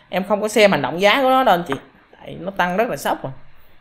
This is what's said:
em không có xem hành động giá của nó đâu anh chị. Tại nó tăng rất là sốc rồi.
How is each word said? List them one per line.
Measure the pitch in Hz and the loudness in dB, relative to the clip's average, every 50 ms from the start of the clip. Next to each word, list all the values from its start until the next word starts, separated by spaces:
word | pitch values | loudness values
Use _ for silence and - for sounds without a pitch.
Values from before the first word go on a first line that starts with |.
| _ - | _ -6
em | - 180 190 | -6 -6 -2
không | 190 214 196 | -2 -2 -2
có | 214 220 | -2 -2
xem | - 226 208 196 | 4 4 4 6
hành | 170 143 | 4 2
động | 131 123 156 180 | -2 -4 -4 2
giá | 196 202 220 277 | 2 2 4 4
của | 262 262 | 2 2
nó | 262 262 254 | 2 4 4
đâu | 220 180 | 4 2
anh | 175 175 - | 2 0 -4
chị. | - - - - _ - _ _ - - | -6 -8 -8 -16 _ -20 _ _ -20 -20
Tại | - - 139 151 | -18 -16 -14 -12
nó | 165 190 | -12 -10
tăng | 196 - 175 180 180 | -4 -4 -2 -2 0
rất | 202 240 233 | -2 -2 -2
là | 151 | -2
sốc | - - 208 330 - | -6 -4 -4 -4 -4
rồi. | - 135 - - - - - - - - - - | -8 -12 -12 -14 -18 -20 -20 -20 -20 -20 -20 -20